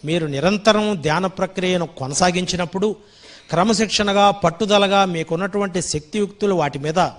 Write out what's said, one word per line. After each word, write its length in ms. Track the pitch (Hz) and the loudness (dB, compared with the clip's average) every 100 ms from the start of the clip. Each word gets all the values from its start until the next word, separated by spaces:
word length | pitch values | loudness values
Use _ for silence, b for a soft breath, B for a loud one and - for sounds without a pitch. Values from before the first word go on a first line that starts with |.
మీరు 200 | 175 170 156 | -2 -4 -2
నిరంతరం 600 | 139 165 208 220 208 214 202 | 0 0 2 2 2 0 -2
ధ్యాన 240 | 147 156 185 | 0 0 -2
ప్రక్రియను 540 | 185 185 190 180 180 165 | -4 -6 -2 -2 -2 -4
కొనసాగించినప్పుడు, 960 | - 131 143 180 180 180 170 175 190 214 196 B B B B B | -8 -6 0 2 2 -4 -4 -4 -2 -4 -4 B B B B B
క్రమశిక్షణగా, 760 | 156 202 208 214 - 202 202 202 202 | 0 2 2 0 0 0 4 4 4
పట్టుదలగా 680 | 170 160 214 208 196 196 | 0 0 2 4 4 2
మీకున్నటువంటి 760 | 196 170 160 165 196 202 202 175 | 2 -2 -4 -4 -2 -2 -2 -4
శక్తియుక్తులు 720 | 156 151 - 214 202 - 202 | -4 -6 -6 -4 -4 -2 0
వాటి 240 | 185 143 135 | 0 0 -2
మీద 220 | 147 160 156 | -4 0 0